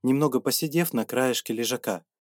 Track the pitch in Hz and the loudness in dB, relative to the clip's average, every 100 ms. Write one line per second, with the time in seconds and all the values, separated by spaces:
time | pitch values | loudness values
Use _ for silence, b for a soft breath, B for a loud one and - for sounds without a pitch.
0 | 127 139 147 127 135 - 156 165 175 117 | 0 2 2 2 0 -2 0 0 0 -2
1 | 107 123 131 117 - 113 117 123 - 90 | -2 0 0 0 -2 -4 -2 -2 -4 -6
2 | - _ | -8 _